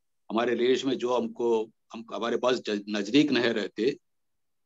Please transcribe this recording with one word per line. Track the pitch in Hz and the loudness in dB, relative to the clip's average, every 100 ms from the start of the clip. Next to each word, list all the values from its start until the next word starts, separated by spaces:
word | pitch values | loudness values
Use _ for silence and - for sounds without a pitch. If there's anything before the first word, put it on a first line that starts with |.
| _ _ - | _ _ -6
हमारे | 110 120 117 | -2 0 2
रिलेशन | 123 127 131 | 2 2 0
में | 113 | -2
जो | 120 120 | 0 0
हमको, | 113 113 120 113 | -2 -2 0 0
हम, | 110 _ _ 113 113 | -2 _ _ -18 -10
हमारे | 101 113 113 | -6 -2 0
पास | 123 113 | 0 0
ज-, | 107 104 104 | -2 -4 -4
नजदीक | 104 101 139 151 | -4 2 4 4
नहीं | 123 | 2
रहते, | 113 110 95 - 120 - _ _ _ _ _ _ | 2 0 -4 -2 -2 -2 _ _ _ _ _ _